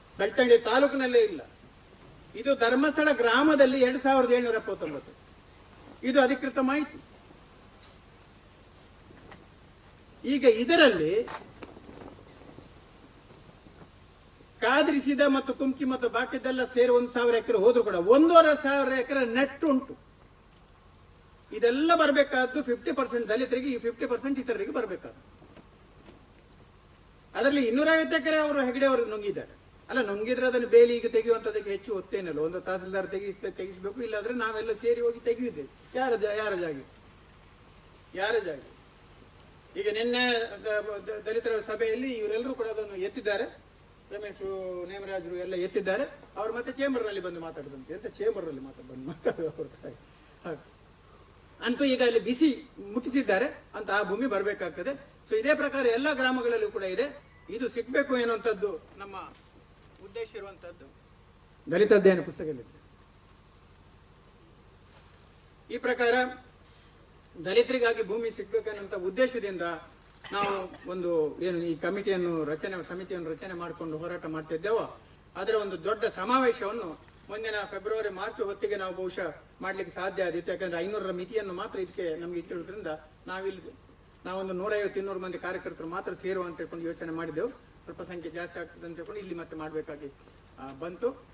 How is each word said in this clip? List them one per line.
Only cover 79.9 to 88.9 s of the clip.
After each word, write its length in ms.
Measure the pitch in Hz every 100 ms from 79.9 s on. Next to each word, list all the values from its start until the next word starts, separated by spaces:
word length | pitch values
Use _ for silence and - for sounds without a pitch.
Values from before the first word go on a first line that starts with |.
| -
ಸಾಧ್ಯ 280 | 190 185
ಆದೀತು. 280 | 175 170 170
ಯಾಕಂದ್ರೆ 280 | 175 185 170
ಐನೂರರ 320 | 185 214 190
ಮಿತಿಯನ್ನು 420 | 180 185 220 196
ಮಾತ್ರ 260 | 180 214 196
ಇದಕ್ಕೆ 360 | 175 - 175 160
ನಮ್ಗೆ 240 | 170 175
ಇಟ್ಟಿರೋದ್ರಿಂದ 480 | 165 180 165 208 170 156 - - 170
ನಾವಿಲ್ಲಿ, 340 | 185 196 185 - - - - - - 180
ನಾವೊಂದು 280 | 185 190
ನೂರೈವತ್ತು, 460 | 180 208 208 196 196
ಇನ್ನೂರು 200 | 196 185
ಮಂದಿ 180 | 185 165
ಕಾರ್ಯಕರ್ತರು 500 | 175 170 170 156 160
ಮಾತ್ರ 260 | 180 190
ಸೇರುವ 320 | 175 185 190 175
ಅಂತ 120 | 160
ಹೇಳ್ಕೊಂಡು 280 | 160 170 165
ಯೋಚನೆ 260 | 165 165
ಮಾಡಿದೆವು. 380 | 160 165 156 240
ಸ್ವಲ್ಪ 520 | - - - - 160
ಸಂಖ್ಯೆ 300 | 170 175 160
ಜಾಸ್ತಿ 280 | 170 175 180
ಆಗ್ತದೆ 260 | 160 -
ಅಂತ 100 | 170